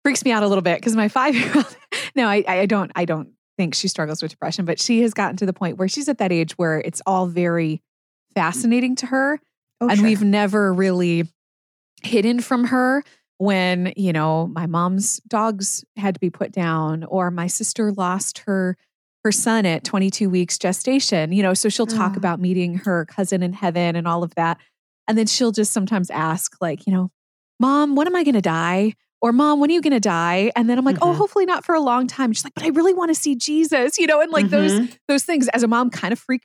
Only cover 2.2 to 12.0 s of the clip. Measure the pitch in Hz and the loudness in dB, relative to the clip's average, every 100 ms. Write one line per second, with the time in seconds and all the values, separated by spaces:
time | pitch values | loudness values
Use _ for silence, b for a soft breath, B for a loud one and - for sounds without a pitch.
2.2 | 233 208 190 185 196 208 185 - 175 160 | 2 2 0 0 2 0 -2 -4 -2 -4
3.2 | - _ _ - 175 - 190 - 156 156 | -6 _ _ -4 -4 -2 -4 -4 -6 -6
4.2 | 160 - - 175 175 165 - 233 233 208 | -8 -8 -8 -4 -4 -2 0 2 2 0
5.2 | 196 185 196 185 180 160 190 - 285 277 | -4 -2 -4 -2 -4 -2 -4 -4 -4 -2
6.2 | 185 175 160 - 170 156 - - - 190 | 0 0 -2 -2 -2 -2 -4 -8 -2 -2
7.2 | 180 170 175 170 160 156 _ _ _ _ | 0 -2 0 0 -2 -4 _ _ _ _
8.2 | _ - 165 202 240 240 247 254 247 262 | _ -2 -2 0 0 2 0 -2 -2 0
9.2 | 269 302 _ _ _ - 240 208 220 208 | 0 -2 _ _ _ -4 0 4 4 4
10.2 | 208 202 202 208 202 180 190 180 175 170 | 2 2 2 2 0 2 2 2 2 0
11.2 | 165 _ _ _ _ _ _ _ | -2 _ _ _ _ _ _ _